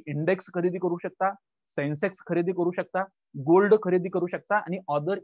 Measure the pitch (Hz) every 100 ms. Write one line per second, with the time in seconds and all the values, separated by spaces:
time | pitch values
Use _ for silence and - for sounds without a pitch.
0 | - 147 156 190 - 180 175 180 180 175
1 | 185 - 190 202 _ _ _ - 143 151
2 | 196 190 - 170 175 180 175 180 180 185
3 | 190 _ _ 143 135 175 202 214 196 180
4 | 180 185 175 170 - 208 180 185 - 147
5 | 151 196